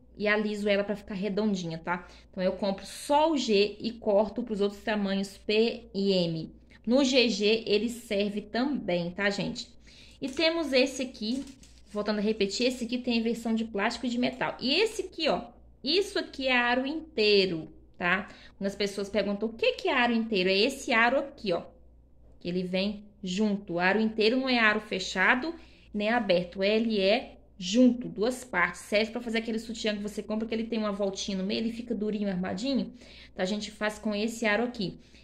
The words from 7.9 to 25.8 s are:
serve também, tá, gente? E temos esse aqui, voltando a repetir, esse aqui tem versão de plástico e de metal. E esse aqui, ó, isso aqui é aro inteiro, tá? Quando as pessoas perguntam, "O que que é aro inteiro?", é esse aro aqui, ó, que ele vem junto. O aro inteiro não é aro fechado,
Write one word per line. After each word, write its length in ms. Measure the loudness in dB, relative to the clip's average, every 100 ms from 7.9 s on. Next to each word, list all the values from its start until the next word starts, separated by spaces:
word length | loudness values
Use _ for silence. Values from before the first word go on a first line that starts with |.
serve 500 | -6 -4 -2 -2 -4
também, 720 | -6 -2 -2 -2 -2 -2 -2
tá, 180 | -2 -2
gente? 400 | -2 -4 -6 -12 -16 -20 -20 -20 -12
E 40 | -8
temos 460 | 0 0 0 2
esse 300 | 2 2 0
aqui, 420 | -8 -6 -6 -4 -6 -14 -20 -20 -12
voltando 280 | -6 -2 0
a 40 |
repetir, 440 | 0 0 0 0 0
esse 200 | 0 -4
aqui 100 | -4
tem 240 | 0 0
versão 340 | 0 -2 -2
de 120 | -2 -2
plástico 400 | -2 -2 -2 -4
e 20 |
de 80 | 0
metal. 400 | -2 0 -4 -2
E 160 | 0
esse 280 | 2 2 -2
aqui, 260 | -8 -4 0
ó, 200 | 0 -2 -16 -20 -8
isso 340 | 0 0 0 -2
aqui 300 | -4 -4 0
é 80 | 2
aro 300 | 2 2 0
inteiro, 840 | -4 -6 0 4 6 4 0 -8 -14 -20 -4
tá? 300 | 0 0 -2 -14 -20 -6
Quando 120 | -6
as 80 | -2
pessoas 340 | -4 -4 -4
perguntam, 380 | 0 0 0 -4
"O 40 |
que 200 | -2 0
que 160 | 0 0
é 60 |
aro 180 | 2 2
inteiro?", 360 | 2 0 2 4
é 80 | 4
esse 360 | 4 0 0
aro 260 | 2 4 2
aqui, 340 | -2 -6 -4
ó, 120 | -4 -4 -18 -20 -20 -20 -20 -20 -12
que 80 | -6
ele 140 | -4
vem 420 | -2 0 -2 -4 -12 -12
junto. 520 | -6 0 0 0 -4
O 40 | 0
aro 200 | 2 4
inteiro 360 | 2 2 2 4
não 120 | 2
é 100 | 4
aro 220 | 4 2
fechado, 720 | -2 -6 -4 2 4 4 0 -8 -12 -20